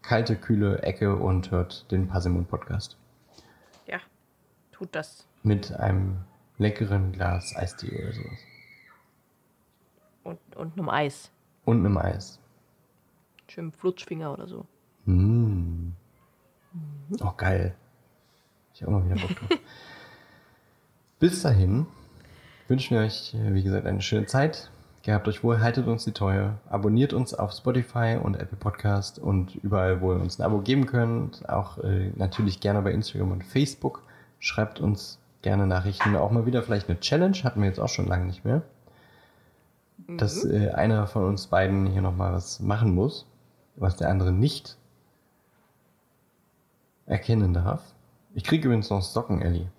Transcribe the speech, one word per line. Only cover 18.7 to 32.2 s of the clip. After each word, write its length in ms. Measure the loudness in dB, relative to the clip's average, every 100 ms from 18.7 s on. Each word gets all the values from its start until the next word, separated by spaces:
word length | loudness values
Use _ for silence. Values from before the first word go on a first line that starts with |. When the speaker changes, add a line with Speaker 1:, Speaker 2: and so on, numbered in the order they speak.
Speaker 1:
Ich 80 | -10
hab 60 | -2
auch 20 |
mal 120 | 0 2
wieder 100 | -2
Bock 160 | -4 -6
drauf. 220 | -2 -2
Speaker 2:
<laughs> 1600 | -2 -20 -20 -20 -20 -20 -20 -20 _ _ _ _ _ _ _ _
Speaker 1:
Bis 240 | 2 2
dahin 440 | 4 6 6 2 -2 -8 -20 -20 -20 -20 -20 -20 -2
wünschen 280 | -2 2 0
wir 80 |
euch, 300 | 0 -2 -8
wie 280 | -4 0 2
gesagt, 240 | 2 0 -2
eine 160 | -4
schöne 240 | 0 -2 0
Zeit. 440 | 0 0 -2 -16 -20 -20 -10
Gehabt 240 | 0 0 0
euch 140 | 0
wohl, 180 | 2 4
haltet 260 | 2 2 0
uns 180 | -2
die 80 | -4
Treue, 460 | -2 0 2 0 -4 -6
abonniert 460 | -2 2 4 4
uns 180 | 0 -2
auf 200 | -4 -4
Spotify 680 | -4 -2 -2 -2 -2 0 0
und 120 | -2
Apple 240 | -4 -6 -6
Podcast 600 | -6 -2 0 0 -2 -6
und 360 | 0 0 0 -6
überall, 460 | -2 2 2 2
wo 100 | 2
ihr 80 | 0
uns 180 | -2 0
ein 40 |
Abo 160 | 0 2
geben 260 | 2 2
könnt. 640 | 2 2 2 0 -4 -8 -4
Auch, 300 | -4 -4 -6
äh, 340 | 0 0 0
natürlich 440 | -2